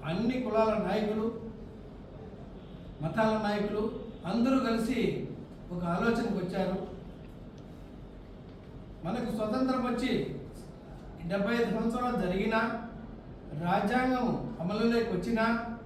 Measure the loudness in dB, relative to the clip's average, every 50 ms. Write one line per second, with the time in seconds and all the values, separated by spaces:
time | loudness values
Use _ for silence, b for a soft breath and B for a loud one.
0 | -2 -2 -2 0 2 2 2 0 0 2 4 4 4 6 4 2 2 2 2 2
1 | 2 2 0 0 0 0 -2 -4 -8 -10 -10 -10 -12 -14 -14 -14 -14 -14 -14 -14
2 | -14 -14 -14 -14 -12 -12 -12 -12 -14 -14 -12 -14 -14 -14 -14 -14 -12 -14 -8 -4
3 | -4 -2 2 4 4 6 4 4 2 2 2 2 2 2 2 0 0 0 -2 -4
4 | -8 -10 -12 -8 -4 0 2 4 6 6 6 4 4 4 2 2 2 2 2 4
5 | 4 2 2 0 -4 -6 -8 -10 -12 -14 -14 -14 -10 -8 -6 -4 0 0 2 4
6 | 4 4 4 4 2 0 0 0 -2 -2 0 0 0 0 0 -2 -4 -6 -10 -12
7 | -12 -14 -14 -14 -14 -16 -14 -14 -16 -16 -16 -16 -16 -16 -16 -16 -16 -16 -16 -16
8 | -16 -14 -16 -16 -16 -16 -16 -16 -16 -16 -16 -16 -16 -16 -14 -14 -14 -14 -14 -8
9 | -6 -4 -2 -2 -2 -2 -2 -2 0 0 2 2 4 4 4 2 2 2 0 2
10 | 2 2 2 2 2 0 -4 -8 -10 -10 -12 -14 -14 -14 -14 -14 -14 -14 -14 -14
11 | -12 -12 -12 -8 -4 -2 0 2 2 2 4 4 4 4 2 2 2 2 2 2
12 | 2 2 2 2 2 2 2 2 2 4 4 4 4 2 0 -2 -6 -8 -10 -10
13 | -10 -10 -12 -12 -12 -12 -14 -12 -12 -8 -6 -2 2 4 4 4 4 4 4 4
14 | 4 4 4 4 4 2 2 0 -2 -4 -4 -2 -2 0 2 4 4 4 6 4
15 | 4 2 0 0 2 2 2 4 4 4 4 2 0 -4 -6 -8 -10